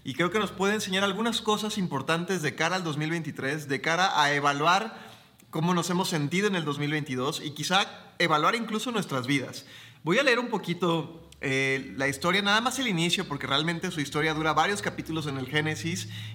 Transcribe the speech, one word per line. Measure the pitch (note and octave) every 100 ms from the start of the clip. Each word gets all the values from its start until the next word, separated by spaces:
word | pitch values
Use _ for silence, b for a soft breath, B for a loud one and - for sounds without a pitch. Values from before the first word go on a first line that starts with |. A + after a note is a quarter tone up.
y | -
creo | B2+ G#3
que | G#3+
nos | G3+
puede | - G3
enseñar | G#3+ G3+ F#3+
algunas | G3+ F#3+ A#3 A3+
cosas | - G#3 G#3+ G#3+
importantes | F3 C#3+ B2+ E3 F3 F#3
de | D3+
cara | G#2+ D#3+ F#3
al |
dos | E3+ C#3+
mil | D#3
veintitrés, | E3+ D3+ - C3 D#3 C#3+
de | C3+
cara | D#3 E3 F#3+ D#3
a | C#3+
evaluar | C#3+ C#3+ C#3+ D#3 F#3+ A3 - B B B B -
cómo | D#3 E3
nos | F3 E3+
hemos | F3+ F3+
sentido | E3+ C#3+ F3+ G#3
en |
el | F#3+
dos | D3+ C#3
mil | D3
veintidós | D3+ C#3+ B2+ C3 -
y | D3+
quizá | - D3 F#3 - - - -
evaluar | E3+ D#3 E3
incluso | A#3 A3 G#3+ B3
nuestras | A#3 - C3+ A#2+
vidas. | C#3+ B2 - - B B B
Voy | D3+ G#3
a |
leer | C#4 A#3
un | A#3+
poquito, | G3+ - E3+ F3+ E3 C#3 - - -
eh, | C3+ C3+ C3+ C3+ G#2 F#2
la | C#3
historia, | C#3 E3+ F#3+
nada | G3+ G#3
más | A#3+ A#3+
el | B3
inicio, | E3+ E3+ F#3 E3+
porque | C#3 B2+
realmente | C#3 D#3+ E3+ F#3
su | E3+
historia | C3+ D3+ D#3
dura | D#3 D#3
varios | D3+ F3 G3+
capítulos | F#3+ - D3+ D#3+ D3+
en | C3+
el | B2+
Génesis | D3+ D#3 D#3 E3 F3+ - B B